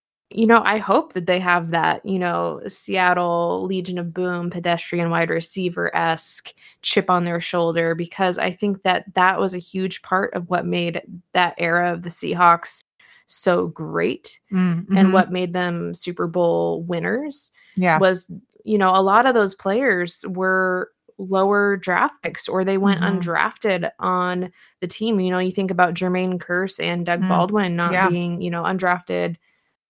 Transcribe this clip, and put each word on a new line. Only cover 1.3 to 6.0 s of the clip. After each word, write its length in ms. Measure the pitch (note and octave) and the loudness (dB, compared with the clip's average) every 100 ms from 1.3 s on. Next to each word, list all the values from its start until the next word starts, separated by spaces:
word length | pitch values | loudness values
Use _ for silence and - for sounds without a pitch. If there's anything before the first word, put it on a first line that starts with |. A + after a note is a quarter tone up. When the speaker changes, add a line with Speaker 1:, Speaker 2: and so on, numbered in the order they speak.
| F3+ | 0
Speaker 1:
have 320 | F3+ F3 E3 | 2 2 2
that, 340 | E3 D#3+ - - | 0 2 0 -2
you 140 | F#3+ | -2
know, 420 | F3 E3+ E3+ D#3 - | -2 -2 -2 -6 -10
Seattle 1000 | - - F#3+ F3+ F3 F3 E3+ E3+ F#3 F#3 | -12 -4 0 2 2 0 0 0 -2 -2
Legion 320 | F#3+ F3+ F3+ | -4 -4 -6
of 160 | F3 | -6
Boom, 380 | F3 F3+ F3 F3 | -4 -4 -2 -4
pedestrian 580 | F3 F3 E3+ - F3 E3 | -4 -2 -2 -2 -2 0
wide 220 | E3 E3 | 0 0
receiver-esque 1200 | E3 E3+ F#3+ F3 F3 E3+ E3+ | -2 -4 -4 -4 -2 -2 0